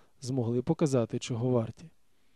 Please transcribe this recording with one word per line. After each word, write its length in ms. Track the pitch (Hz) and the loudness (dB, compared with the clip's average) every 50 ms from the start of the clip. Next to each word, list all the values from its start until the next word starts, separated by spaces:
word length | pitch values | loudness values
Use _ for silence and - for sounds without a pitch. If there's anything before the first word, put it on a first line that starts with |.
| - _ _ - | -20 _ _ -14
змогли 420 | 131 120 135 131 117 117 120 123 123 | -6 -4 -2 0 0 0 0 -2 0
показати, 560 | - 160 - 175 143 131 123 113 - - 120 | 0 0 2 2 2 4 2 2 2 -2 -6
чого 320 | - - 127 113 120 127 | -4 -4 -4 -2 0 2
варті. 400 | 127 120 113 117 - - 165 160 _ _ - _ - _ - - - | 2 2 2 0 -6 -14 -18 -20 _ _ -20 _ -20 _ -20 -20 -20